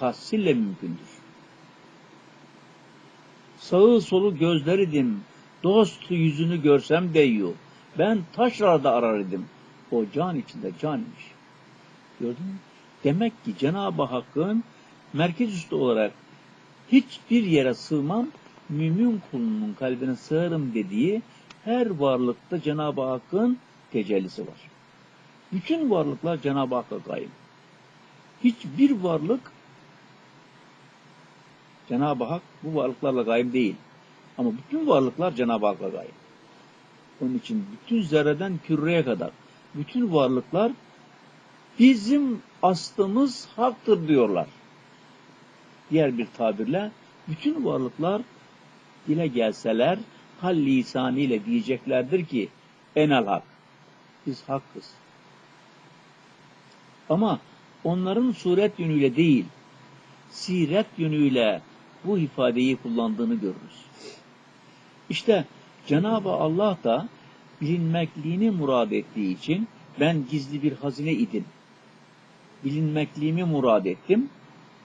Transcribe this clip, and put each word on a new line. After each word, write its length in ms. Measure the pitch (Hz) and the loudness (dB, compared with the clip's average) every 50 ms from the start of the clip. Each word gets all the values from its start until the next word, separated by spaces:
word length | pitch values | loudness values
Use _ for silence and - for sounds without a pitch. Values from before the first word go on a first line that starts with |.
tahsille 540 | 131 123 117 - - - - 214 196 170 139 | -4 -4 -4 -4 -6 -4 -2 0 2 2 2
mümkündür. 540 | 120 110 98 92 - 98 87 82 80 - - - - - - - - - - - - - - - - - - - - - - - - - - - - - - - - - - - - - - - - - - - - - - - - - - - - | 2 0 -2 -4 -6 -8 -10 -10 -10 -14 -18 -20 -20 -20 -20 -20 -20 -20 -20 -20 -20 -20 -20 -20 -20 -20 -20 -20 -20 -20 -20 -20 -20 -20 -20 -20 -20 -20 -20 -20 -20 -20 -20 -20 -20 -20 -20 -20 -20 -20 -20 -20 -20 -20 -20 -20 -20 -20 -20 -20 -20
"Sağı 420 | - - 175 180 202 233 240 226 | -6 0 4 8 8 8 8 6
solu 380 | 170 - 185 185 196 208 180 135 | 4 2 2 2 2 2 2 2
gözler 400 | 160 170 170 156 139 156 180 196 | 2 2 2 2 0 2 2 2
idim, 420 | 196 170 147 147 131 120 107 101 104 - - - - - - - - | 2 2 2 0 0 0 -2 -4 -8 -14 -20 -20 -20 -20 -10 -4 0
dost 480 | 175 196 226 214 160 - - - - | 2 4 4 4 2 0 -6 -8 -4
yüzünü 520 | 180 170 160 160 143 147 165 165 175 165 143 | -2 0 2 2 0 0 -2 -2 0 2 4
görsem 520 | 147 143 139 - - 151 170 180 175 160 | 6 6 4 4 2 0 0 0 2 4
deyyu, 400 | 160 147 131 113 107 98 87 85 - - - - - - - - 147 | 4 4 4 2 0 -2 -4 -6 -8 -14 -20 -20 -20 -20 -8 -4 -2
ben 200 | 165 208 226 202 165 - - | 0 0 0 0 -2 -4 -2
taşrada 600 | 202 240 254 240 - 208 190 170 147 135 139 117 | 0 0 0 0 2 2 4 4 4 4 2 2
arar 260 | 120 117 113 110 104 | 2 2 2 0 0
idim, 280 | 98 92 95 92 - - - - - - - - - - | -2 -4 -6 -8 -8 -10 -16 -20 -20 -20 -20 -20 -10 -4
o 140 | 120 117 110 98 104 | -2 -2 -2 -2 -2
can 220 | 139 170 185 170 | -4 -4 -2 -4
içinde 360 | 135 - - - - 107 95 87 - | -6 -8 -8 -12 -12 -10 -10 -8 -6
can 180 | - 156 143 123 | -6 -4 -4 -4
imiş." 340 | - - - - - - - - - - - - - - - - - - - - - - - - | -6 -8 -12 -16 -20 -20 -20 -20 -20 -20 -20 -20 -20 -20 -20 -20 -20 -20 -20 -20 -20 -20 -12 -8
Gördün 260 | 120 117 123 127 180 | -8 -6 -6 -8 -10
mü? 120 | 190 196 190 - - - - - - - - - | -10 -12 -12 -16 -20 -20 -20 -20 -20 -10 -4 -2
Demek 400 | 143 147 185 233 226 - - - | 0 0 2 0 -2 -4 -6 -8
ki 100 | 117 98 - | -10 -6 -2
Cenab-ı 440 | 131 143 175 196 202 196 175 160 147 | -2 -2 -2 -2 -4 -4 -2 -2 -2
Hakk'ın 640 | 117 127 123 117 - - 143 165 196 214 226 233 - - - - - - - - - - | -2 -4 -6 -8 -6 -4 -2 -2 0 -2 -2 -4 -6 -12 -20 -20 -20 -20 -20 -18 -8 -4
merkez 420 | 139 165 180 165 - 247 220 202 | -2 -2 -2 0 -2 -4 -4 -4
üstü 200 | 175 160 - - | -6 -8 -6 -4
olarak 380 | - 139 123 117 110 107 101 - - - - - - - - - - - - - - - - 240 | 0 0 2 2 2 0 0 -4 -8 -20 -20 -20 -20 -20 -20 -20 -20 -20 -20 -20 -20 0 4 4
hiçbir 500 | 277 - - - - - - 233 240 220 | 4 4 2 -4 -16 -4 0 0 2 2
yere 320 | 185 160 143 131 131 120 | 4 4 4 4 2 0
sığmam, 520 | - - - 156 147 139 151 190 226 247 311 - - - - - - - - | -2 -4 -4 -2 -2 0 0 -2 -2 -4 -4 -8 -14 -20 -20 -20 -18 -12 -8
mümin 540 | 151 151 160 160 165 190 240 247 226 202 - - | -4 -2 -2 0 2 2 2 2 0 -2 -4 -6
kulunun 460 | - 127 117 113 107 107 107 107 101 - | -6 -4 -2 -2 -2 -2 -4 -6 -6 -6
kalbine 380 | 131 127 127 123 131 131 127 | -4 -4 -4 -4 -4 -4 -4
sığarım 580 | 113 - - 156 160 175 170 165 160 143 127 110 | -6 -4 -2 -2 0 0 0 -2 -2 -4 -2 -2
dediği 480 | 113 101 92 98 107 135 180 208 226 - - - - - - - - - | -4 -4 -2 -2 0 0 0 0 -2 -6 -10 -16 -20 -20 -20 -20 -12 -6
her 220 | 220 233 247 240 | -2 -2 0 0
varlıkta 760 | 220 185 147 143 139 131 123 127 120 120 - - - 180 165 - | 0 0 0 0 2 2 2 0 -2 -2 -4 -6 -6 -6 -4 -2
Cenab-ı 400 | 151 147 156 151 151 135 139 131 | -2 -2 -2 -2 -4 -4 -4 -4
Hakk'ın 560 | 131 131 127 - - 175 196 226 247 254 247 - - - - _ _ - | -4 -4 -6 -6 -4 -2 0 0 0 0 -2 -6 -14 -20 -20 _ _ -4
tecellisi 500 | 120 104 95 104 95 95 90 - - 85 | -4 -2 0 0 -2 -2 -2 -6 -12 -12
var. 280 | 78 80 - - - - - _ _ - - - - _ - - - - - - - - | -12 -14 -18 -20 -20 -20 -20 _ _ -20 -20 -20 -20 _ -20 -20 -20 -20 -20 -12 -8 -8
Bütün 380 | 190 - - 320 233 311 254 | -6 -4 -2 -2 0 0 2
varlıklar 520 | 202 170 147 143 139 117 - 165 170 151 139 | 2 2 0 0 -4 -4 -4 -4 -4 -2 -2
Cenab-ı 320 | 143 139 139 135 123 127 | -2 -2 -2 -2 -2 -2
Hakk'a 240 | 123 113 - 104 98 | -4 -4 -6 -10 -12
kaim. 320 | - - - - - - - - - - - - - - - - - - - - - - - - - - - - - | -10 -8 -8 -8 -8 -10 -14 -20 -20 -20 -20 -20 -20 -20 -20 -20 -20 -20 -20 -20 -20 -20 -20 -20 -20 -20 -6 -2 0
Hiçbir 460 | 247 226 - - 156 135 185 269 277 | 0 0 0 -4 -8 0 2 4 4
varlık, 600 | 285 196 180 175 165 156 147 175 247 254 - - - - - - - - - - - - - - - - - - - - - - - - - - - - - - - - - - - - - - - - - - - - - - - - - - | 4 2 0 0 0 0 0 -2 -2 -2 -4 -10 -20 -20 -20 -20 -20 -20 -20 -20 -20 -20 -20 -20 -20 -20 -20 -20 -20 -20 -20 -20 -20 -20 -20 -20 -20 -20 -20 -20 -20 -20 -20 -20 -20 -20 -20 -20 -20 -20 -20 -20 -20 -20 -20 -20 -20 -20 -10 -6
Cenab-ı 360 | 123 123 143 151 143 123 120 | -2 -2 0 0 -2 -2 -4
Hak 180 | 120 165 175 - - - - - | -4 -6 -8 -8 -12 -20 -14 -10
bu 120 | 156 160 | -6 -2
varlıklarla 500 | 147 123 131 123 - - 139 131 127 117 | -2 -2 -2 -4 -2 -2 -2 0 0 0
kaim 280 | 110 113 120 123 123 120 | 2 2 2 0 0 0
değil. 220 | 127 120 98 90 - - - - - - - - - - - - - | 0 0 0 -2 -4 -12 -20 -20 -20 -20 -20 -20 -20 -20 -16 -8 -4
Ama 140 | 247 233 214 | -2 -2 -2
bütün 340 | 135 - - 277 320 320 | -4 -6 -6 -6 -2 0
varlıklar 480 | 294 190 139 131 123 - 156 175 185 151 | 2 2 4 2 0 -2 -2 -4 -2 -2
Cenab-ı 320 | 117 123 117 113 107 107 | -2 0 0 0 0 0
Hakk'a 240 | 104 98 92 98 95 | 0 -2 -2 -4 -8
kaim. 200 | 85 78 - - - - - - - - - - - - - - - - - - - - - - - - - | -8 -8 -10 -14 -18 -20 -20 -20 -20 -20 -20 -20 -20 -20 -20 -20 -20 -20 -20 -20 -20 -20 -20 -20 -12 -8 -6
Onun 160 | 127 - 113 | -4 -4 -4
için 280 | - - 113 107 98 101 107 | -6 -4 -6 -6 -6 -6 -10
bütün 300 | 113 - - 233 226 196 | -14 -6 -4 -2 -2 0
zerreden 560 | 147 151 151 147 151 151 147 190 196 180 160 - | 2 2 2 4 2 2 0 -2 -4 -6 -6 -4
küreye 380 | - 160 147 147 165 175 170 143 | -2 -2 0 0 2 2 2 2
kadar 260 | 127 110 92 92 - - - - - - - - - - | 0 -2 -2 -4 -8 -10 -12 -20 -20 -20 -20 -20 -14 -12
bütün 380 | 147 147 - - 247 240 208 165 | -10 -10 -6 -4 -2 0 2 2
varlıklar 600 | 151 135 127 131 127 120 - 160 180 214 240 277 - - - - - - - - - - - - - - - - - - - - - | 2 2 2 2 0 -2 -2 -2 0 0 0 -2 -6 -14 -20 -20 -20 -20 -20 -20 -20 -20 -20 -20 -20 -20 -20 -20 -20 -20 -8 2 6
bizim 640 | 233 262 269 220 196 220 285 285 285 262 233 190 - - - - - | 8 8 8 6 2 0 2 2 2 0 -2 -4 -8 -14 -4 0 2
aslımız 840 | 180 185 165 - - - - 196 190 202 247 277 269 240 - - - - | 2 2 0 -4 -4 -2 -2 0 0 2 2 2 0 0 -6 -14 -12 -4
haktır 520 | - 240 254 233 - - 226 208 180 165 151 | -2 -2 -2 -2 -2 0 2 2 2 2 2
diyorlar. 380 | 151 135 117 104 95 87 78 - - - - - - - - - - - - - - - - - - - - - - - - - - - - - | 4 4 4 4 2 -2 -4 -4 -8 -18 -20 -20 -20 -20 -20 -20 -20 -20 -20 -20 -20 -20 -20 -20 -20 -20 -20 -20 -20 -20 -20 -20 -20 -20 -6 0
Diğer 280 | 151 160 156 135 123 117 | 2 2 2 2 0 -2
bir 80 | 113 - - | -6 -6 -4
tabirle 540 | - 120 110 104 101 110 110 156 190 208 214 - - - - - - - - | -2 -2 -2 0 -2 -2 -4 -2 -4 -4 -6 -10 -16 -20 -20 -20 -18 -14 -12
bütün 360 | 156 - - 294 320 320 254 | -10 -4 -4 -2 -2 -2 -2
varlıklar 580 | 175 143 135 131 120 - - 156 175 196 214 247 - - - - - - - - - - - - - - - - - | -2 -2 -2 -4 -4 -6 -4 -2 -2 -2 -2 -4 -10 -18 -20 -20 -20 -20 -20 -20 -20 -20 -20 -20 -20 -20 -10 -6 -4
dile 180 | 151 165 170 | -2 0 -2
gelseler 720 | 151 120 120 113 110 104 - - 117 110 113 123 160 185 214 226 - - - - - - - | -2 0 0 0 0 -2 -2 -2 -2 0 2 2 2 0 0 -4 -12 -20 -20 -20 -20 -12 -6
hal 160 | 175 180 185 | -2 0 0
lisanıyla 880 | 160 143 135 135 131 113 - - 135 127 127 123 135 143 131 120 107 101 | 2 2 2 2 2 0 -2 -2 -4 -2 -2 0 0 0 0 0 -2 -2
diyeceklerdir 800 | 113 120 117 107 120 131 123 - 127 131 127 127 131 170 185 170 | -2 -2 -2 0 -2 -4 -4 -4 -2 -2 -2 0 0 -2 -2 -2
ki 240 | - 143 117 95 - - - - - - - _ _ - | -2 -4 -4 -4 -4 -8 -16 -20 -20 -20 -20 _ _ 0
enel 280 | 151 151 151 139 127 110 | 2 2 4 4 2 2
hak. 180 | 101 95 85 - - - - _ _ - - - - - - - - - - - | 0 -2 -4 -4 -8 -20 -20 _ _ -20 -20 -20 -20 -20 -20 -20 -20 -20 -14 -10
Biz 220 | - 131 - - - | -10 -10 -10 -8 -6
hakkız. 420 | 135 139 - - - 104 - - - - - - - - - - - - - - - - - - - - - - - - - - - - - - - - - - - - - - - - - - - - - - | -6 -6 -6 -10 -18 -20 -20 -20 -20 -20 -20 -20 -20 -20 -20 -20 -20 -20 -20 -20 -20 -20 -20 -20 -20 -20 -20 -20 -20 -20 -20 -20 -20 -20 -20 -20 -20 -20 -20 -20 -20 -20 -20 -20 -20 -20 -20 -20 -20 -12 -6 -2
Ama 280 | 156 180 220 208 151 - - - - - - - - - - | 0 2 2 2 0 -2 -6 -12 -20 -20 -20 -20 -14 -8 -4
onların 480 | 165 175 185 185 185 196 226 254 254 202 | -2 -2 0 0 0 0 2 0 0 0
suret 460 | - - 185 180 190 208 208 208 - | -2 -2 0 2 2 2 2 0 -2
yönüyle 380 | 175 160 156 147 139 131 120 | -2 0 2 2 2 4 4
değil, 280 | 143 170 165 143 117 90 - - - - - - - - - - - - - - - - - | 4 4 6 6 4 2 -2 -8 -20 -20 -20 -20 -20 -20 -20 -20 -20 -20 -20 -20 -20 -20 -20
siret 560 | - - - - 180 180 160 139 156 202 220 - - - | -18 -12 -6 -4 0 0 0 2 2 0 0 -2 -4 -4
yönüyle 640 | 165 156 151 151 147 139 127 123 117 107 95 82 - - - - - - - - - | -4 -2 2 2 2 2 4 2 2 2 0 -2 -6 -12 -20 -20 -20 -20 -20 -10 -4
bu 140 | 180 208 185 | -2 0 0
ifadeyi 580 | 160 135 - - 131 123 117 123 127 131 131 | 0 -2 -2 0 0 0 2 2 0 0 0
kullandığını 580 | 120 - 120 117 117 117 110 107 104 117 113 120 | -2 -4 -4 -2 -2 -2 -2 -2 -2 -2 -2 -2
görürüz. 500 | 110 101 95 87 - - - - - - - - - - - - - - - - - - - - - - - - - - - - - - - | -2 -2 -4 -6 -8 -12 -20 -20 -20 -20 -20 -20 -20 -20 -20 -20 -20 -20 -20 -20 -20 -20 -20 -20 -20 -20 -20 -20 -20 -20 -20 -20 -16 -10 -8
İşte 340 | 165 - - 226 214 180 135 - - - - - - - - | -8 -2 2 2 2 2 2 -2 -10 -20 -20 -20 -20 -12 -4
Cenab-ı 440 | - 147 156 190 214 226 214 196 185 | 0 0 2 2 2 0 -2 -2 -2
Allah 480 | - - 160 156 160 180 208 214 185 - - | -2 0 0 0 0 2 0 0 0 0 0
da 240 | 120 113 139 196 247 - - - - - - - - - - | 0 0 0 -2 -6 -12 -18 -20 -20 -20 -20 -20 -20 -10 -6
bilinmekliğini 880 | 156 147 170 175 170 160 165 170 165 160 - 165 147 160 165 185 220 226 | -4 -2 0 0 0 0 0 0 -2 -4 -6 -8 -6 -4 -2 0 0 0
murad 400 | 202 175 147 135 131 123 113 104 | 0 0 0 0 2 2 2 0
ettiği 460 | 107 104 - - - 113 101 95 92 | -2 -4 -4 -6 -6 -4 -4 -2 -4
için 320 | - - - 160 196 226 - - - - - - - | -4 -4 -4 -2 -2 -4 -6 -10 -16 -20 -10 -4 0
ben 240 | 143 165 170 156 135 123 | 0 0 0 0 -2 -4
gizli 320 | 156 147 135 135 147 147 139 | -4 -6 -6 -6 -6 -4 -2
bir 100 | 151 135 | -2 -2
hazine 400 | - 143 143 127 143 147 160 156 | -4 -6 -8 -6 -6 -4 -2 -2
idim. 320 | 110 120 - 110 104 87 - - - - - - - - - - - - - - - - - - - - - - - - | -2 -2 -2 -4 -6 -8 -8 -14 -20 -20 -20 -20 -20 -20 -20 -20 -20 -20 -20 -20 -20 -20 -20 -20 -20 -20 -20 -14 -8 -6
Bilinmekliğimi 800 | 139 143 156 160 151 151 156 147 143 - 147 147 156 160 175 185 | -4 -2 -2 -2 -2 0 -2 -4 -4 -4 -4 -4 -2 -2 0 0
murad 400 | 170 156 143 127 123 110 104 95 | 0 0 2 4 4 4 4 2
ettim. 460 | 92 90 - - - 190 226 277 285 - - - - - - - - - - | 0 -4 -4 -2 0 2 2 2 0 -6 -16 -20 -20 -20 -20 -20 -20 -20 -20